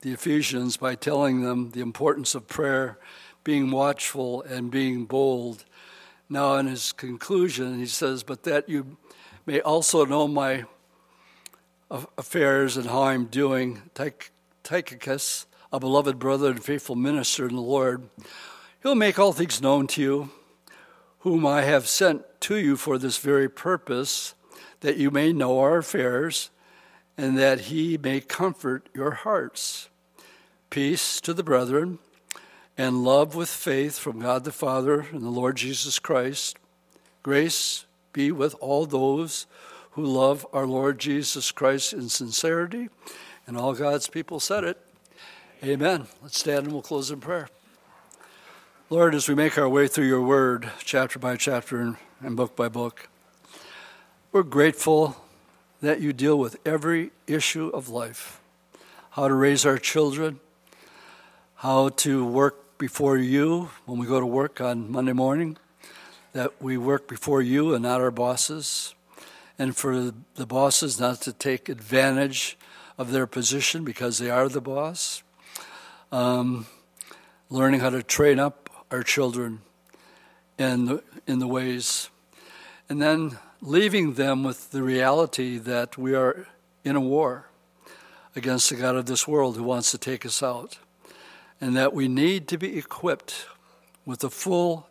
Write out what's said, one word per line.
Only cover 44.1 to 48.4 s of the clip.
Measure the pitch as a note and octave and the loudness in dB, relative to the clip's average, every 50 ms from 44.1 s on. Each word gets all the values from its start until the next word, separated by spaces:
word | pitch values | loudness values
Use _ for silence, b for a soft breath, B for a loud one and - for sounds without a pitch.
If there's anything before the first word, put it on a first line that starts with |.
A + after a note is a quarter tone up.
| - D#3+ D#3 - F3 D3+ | -8 -8 -8 -8 -6 -6
said | - - F#3+ G#3 F#3+ | -4 -2 -2 -2 -2
it. | E3+ F3 - _ _ _ _ _ _ B B B B B B B B B B - | -2 -6 -6 _ _ _ _ _ _ B B B B B B B B B B -4
Amen. | C3+ C#3+ C3+ D3 E3 F#3 E3 C3 G#2 - _ - | -2 -2 0 2 0 0 0 -4 -10 -18 _ -18
Let's | D3 - - | -8 -6 -4
stand | - D#3+ D3 C#3+ C#3 | -2 0 -2 -2 -2
and | D3 D3+ | -4 -8
we'll | C#3+ C3 | -8 -8
close | - D#3+ C#3+ C3+ B2+ | -6 -6 -6 -4 -6
in | D3 C#3 | -8 -10
prayer. | A#2+ D#3 F3+ F3 D3 B2+ _ _ _ B B B B B B B B B B B B B B B | -8 -6 -6 -6 -8 -10 _ _ _ B B B B B B B B B B B B B B B